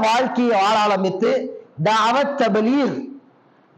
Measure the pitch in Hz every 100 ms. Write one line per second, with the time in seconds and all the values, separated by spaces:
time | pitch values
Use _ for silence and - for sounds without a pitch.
0 | 220 233 254 247 240 202 196 220 208 190
1 | 190 185 233 262 - - - - 180 220
2 | 220 262 277 277 226 208 220 285 240 131
3 | - - - _ _ _ _